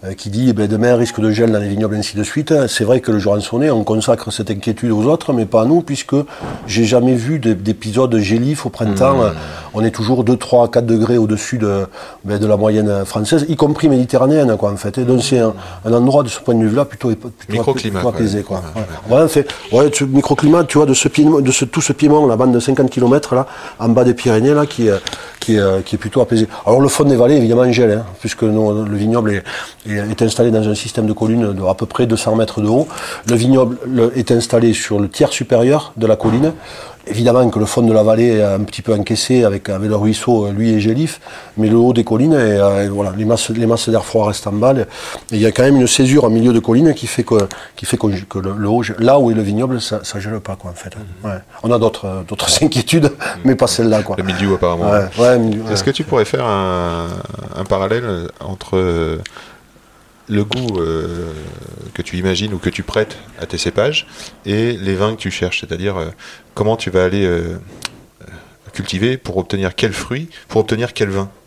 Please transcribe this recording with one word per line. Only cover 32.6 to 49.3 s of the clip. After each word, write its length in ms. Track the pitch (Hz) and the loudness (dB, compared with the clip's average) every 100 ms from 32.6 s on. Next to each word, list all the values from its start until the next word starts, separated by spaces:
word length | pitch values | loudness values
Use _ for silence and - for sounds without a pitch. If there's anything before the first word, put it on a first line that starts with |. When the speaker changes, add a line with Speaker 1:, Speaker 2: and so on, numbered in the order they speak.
Speaker 1:
de 60 | 107 | 0
haut. 200 | 120 156 - - - 107 | 0 0 -6 -12 -10 -2
Le 80 | 117 | 0
vignoble, 400 | 123 131 123 123 123 | 4 4 2 -2 -4
le, 300 | 131 113 127 | 0 2 0
est 120 | 117 | 2
installé 400 | 120 117 117 117 | 2 2 2 2
sur 260 | 110 - 104 | 0 -2 -2
le 100 | 101 | -2
tiers 240 | - 147 | 0 0
supérieur 600 | - 123 117 123 147 - - | 0 0 2 4 2 -2 -4
de 100 | 110 | 0
la 100 | 107 | 2
colline. 360 | 113 117 151 160 - - - - - | 2 2 0 -2 -16 -18 -18 -18 -10
Évidemment 380 | 107 120 123 120 | 0 2 4 2
que 100 | 107 | 2
le 60 | |
fond 160 | 107 - | 0 2
de 120 | 117 | 4
la 80 | 110 | 4
vallée 340 | 107 110 117 110 | 4 4 4 4
est 60 | |
un 180 | 104 98 | 2 0
petit 220 | 101 - | -4 -8
peu 100 | 104 | -2
encaissé 500 | 104 101 110 - 127 | -2 0 -2 2 4
avec, 280 | 113 98 - | 4 0 -6
avec 180 | 95 107 | -4 -2
le 80 | 104 | 0
ruisseau, 500 | 107 107 - 117 101 | 0 0 0 0 0
euh, 40 | |
lui, 200 | 101 113 | 0 2
et 60 | 110 | 2
Gélif, 400 | 107 117 160 - - - - - | 2 0 -2 -6 -18 -20 -14 -2
mais 120 | 110 | 2
le 60 | 117 | 4
haut 180 | 120 | 4
des 100 | 117 | 2
collines, 300 | 110 110 147 | 0 2 2
est, 240 | 151 113 101 | 4 2 4
euh, 300 | 101 98 101 | 2 2 -2
voilà, 220 | 101 101 95 | -2 -4 -2
les 80 | |
masses, 240 | 107 117 - | 0 0 0
les 160 | 113 | -2
masses 240 | 113 117 - | 0 0 0
d'air 160 | 110 | -2
froid 220 | - 113 104 | 0 0 0
restent 200 | 101 104 | -2 -6
en 60 | |
bas, 220 | 101 120 | 0 2
et 100 | 135 104 - - - - | 2 -2 -8 -14 -14 -6
il 60 | 110 | 0
y 80 | 110 | 2
a 40 | |
quand 120 | 107 | 4
même 140 | 131 139 | 4 6
une 100 | 120 | 4
césure 380 | - 131 147 | 2 4 4
en 40 | 123 | 4
milieu 240 | 113 120 | 4 4
de 60 | 117 | 2
colline 340 | 113 117 160 | 2 4 4
qui 140 | 143 120 | 2 -4
fait 160 | - | -6
que, 140 | 113 110 98 - - - | 0 0 0 -6 -18 -14
qui 100 | - | -6
fait 100 | 123 | -2
qu'on, 140 | 110 95 98 | -2 -2 -6
que 100 | 98 | -8
le, 140 | 95 | -6
le 140 | 101 101 | -4 0
haut, 140 | 117 104 113 | 0 0 0
là 200 | 117 143 | 4 4
où 120 | 123 | 4